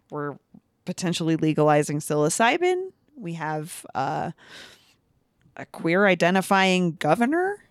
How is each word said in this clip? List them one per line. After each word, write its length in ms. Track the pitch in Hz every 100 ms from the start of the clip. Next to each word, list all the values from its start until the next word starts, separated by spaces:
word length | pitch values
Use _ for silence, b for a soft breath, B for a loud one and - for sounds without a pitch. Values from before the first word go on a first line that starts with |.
| b
We're 240 | 147 143 135 _ - _ _ -
potentially 500 | - 175 165 165 160
legalizing 640 | 156 151 151 147 147 151
psilocybin. 920 | - 151 151 - 233 330 359 370 381 - _ 302
We 180 | 175
have, 520 | 165 156 156 156 - - -
uh, 360 | 139 151 160 - B B B B B B _ _ _ _ _ -
a 80 | -
queer 380 | - 165 180 202
identifying 880 | 175 170 190 - 196 190 185 175
governor. 640 | 156 151 196 240 330 370 415 _